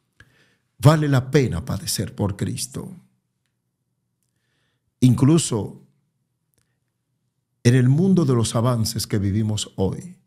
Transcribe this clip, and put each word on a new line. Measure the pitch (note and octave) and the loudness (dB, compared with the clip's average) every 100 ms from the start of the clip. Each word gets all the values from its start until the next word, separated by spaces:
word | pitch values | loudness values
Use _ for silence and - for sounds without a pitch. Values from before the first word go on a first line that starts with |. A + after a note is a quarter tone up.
| _ _ _ _ _ _ _ - | _ _ _ _ _ _ _ 2
Vale | D3 D#3 D3+ | 4 4 4
la | C3 B2+ | 0 2
pena | D3+ A2 E2+ - | 0 0 -2 -6
padecer | F#2+ - - - | -8 -6 -8 -8
por | - G2+ F#2+ | -4 -4 -4
Cristo. | F#2+ B2 - - - - _ _ _ _ _ _ _ _ _ _ _ _ _ _ _ _ _ _ _ _ | -6 -8 -10 -12 -14 -18 _ _ _ _ _ _ _ _ _ _ _ _ _ _ _ _ _ _ _ _
Incluso | B2+ G2+ C3 E3 - A2+ - - _ _ _ _ _ _ _ _ _ _ _ _ _ _ _ _ _ _ | 2 4 4 2 0 -6 -6 -12 _ _ _ _ _ _ _ _ _ _ _ _ _ _ _ _ _ _
en | A#2+ C3 | 2 4
el | B2 | 4
mundo | D3 G3 F#3 C#3 | 2 2 2 2
de | A#2+ | 0
los | A2 A#2+ | 0 -2
avances | A#2+ A#2 G#2 A2+ - | -2 -2 -4 -6 -4
que | A2 | -4
vivimos | G2 G#2 G#2+ G#2 - - | -2 -2 -2 -4 -8 -4
hoy, | F#2+ - - - | -4 -4 -14 -20